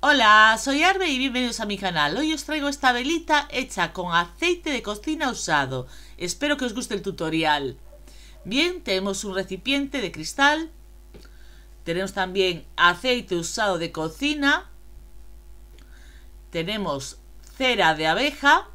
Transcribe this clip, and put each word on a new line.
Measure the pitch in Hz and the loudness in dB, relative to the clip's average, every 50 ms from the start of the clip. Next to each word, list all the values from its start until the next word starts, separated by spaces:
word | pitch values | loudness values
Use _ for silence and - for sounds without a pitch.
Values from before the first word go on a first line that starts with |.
| - 277 | 4 4
Hola, | 294 269 226 214 214 214 214 220 220 220 | 4 6 8 8 10 10 10 8 6 4
soy | - 269 277 285 320 | 0 -2 0 2 4
Arbe | 359 381 381 381 339 | 4 4 2 0 0
y | 277 254 | 0 0
bienvenidos | 262 269 233 254 254 240 233 - | -2 -2 0 -2 -2 -2 -4 -4
a | 226 | -4
mi | 208 202 190 | -4 -4 -4
canal. | 196 185 175 156 147 147 156 | -4 -2 0 2 0 2 2
Hoy | 233 302 311 | 0 0 -2
os | 320 294 - | -2 -4 -4
traigo | - 302 311 277 285 | -6 -4 -2 -2 -4
esta | 277 285 - 262 | -4 2 2 2
velita | 247 240 247 277 339 330 339 - 311 294 285 - | 2 2 0 -2 -2 -4 0 2 0 0 0 0
hecha | - 247 262 - - - 175 165 | -6 -6 -6 -6 -2 -4 -4 -4
con | - - 175 180 165 | -2 -6 -6 0 2
aceite | 170 175 170 - - 320 349 359 349 - 320 | 2 0 0 -4 -4 -2 -2 -2 -2 -2 -4
de | 285 233 - | -4 -4 -4
cocina | 202 208 208 - - 311 311 311 262 | -6 -8 -8 -6 -6 -4 -2 -2 -4
usado. | 226 - - - 160 147 139 127 131 131 127 - - - - - - - | -4 -4 -4 0 0 0 0 0 -4 -6 -8 -8 -14 -18 -18 -18 -14 -10
Espero | 170 180 - - 277 302 294 285 | -8 -8 -6 -4 -2 -2 0 0
que | 262 | -2
os | 247 208 | -4 -4
guste | 247 247 - 226 | -6 -8 -6 -6
el | 202 | -6
tutorial. | - 196 165 123 170 160 156 160 160 156 151 147 139 131 123 - - - - - - - - - - - - - - | -6 -6 -6 -4 -4 -2 -2 0 2 2 2 2 0 -6 -8 -10 -16 -20 -20 -20 -20 -20 -20 -20 -20 -20 -20 -16 -10
Bien, | 180 208 269 311 349 359 349 - | -4 0 0 0 0 -2 -6 -4
tenemos | - 196 190 190 202 196 196 - | -2 -2 -2 0 -2 -4 -4 -6
un | 208 185 | -6 -4
recipiente | 190 185 185 190 185 - - 269 285 285 277 - 277 | -4 -4 -4 -8 -8 -4 -2 -2 -2 -2 -2 -4 -4
de | 214 170 | -4 -4
cristal. | 165 - 160 - - - 277 285 302 311 330 311 - - - - - - - - - - - - - - - - - - - - - - - | -6 -8 -10 -10 -2 2 4 4 4 2 -2 -8 -12 -20 -20 -20 -20 -20 -20 -20 -20 -20 -20 -20 -20 -20 -20 -20 -20 -20 -20 -20 -20 -14 -6
Tenemos | - 165 180 190 190 190 | -4 -4 -2 -4 -4 -2
también | 202 185 185 180 196 185 185 175 156 - - - - | -2 -4 -2 2 2 2 2 2 -2 -8 -12 0 6
aceite | 170 175 175 170 - 262 247 247 - - 185 | 6 6 6 4 0 -2 -2 -2 -2 -4 -4
usado | 170 170 - - - 220 202 185 170 | -4 -4 -4 -4 -2 0 0 0 0
de | 165 170 | -2 -4
cocina. | 170 165 160 160 160 - 269 294 302 302 285 277 294 349 370 - - - - - - - - - - - - - - - - - - - - - - - - - - - - - - - - - - - - - | -4 -4 -6 -6 -4 -4 -2 -2 -2 2 2 2 2 2 -2 -8 -20 -20 -20 -20 -20 -20 -20 -18 -18 -18 -18 -18 -18 -20 -18 -20 -20 -20 -20 -20 -20 -20 -20 -20 -20 -20 -20 -20 -20 -20 -20 -20 -20 -20 -20 -10
Tenemos | - 170 165 175 214 214 202 170 143 139 131 - - - - - - - - - - - | -6 -6 -4 -4 -4 -4 -2 -4 -4 -4 -6 -10 -14 -16 -20 -20 -20 -20 -20 -20 -8 -2
cera | 262 254 240 - 170 160 160 | 0 0 2 4 4 4 4
de | 151 156 | 4 2
abeja. | 160 170 202 262 294 285 - - 285 302 370 403 - - | 0 2 2 0 -2 -2 2 6 6 6 6 4 -4 -16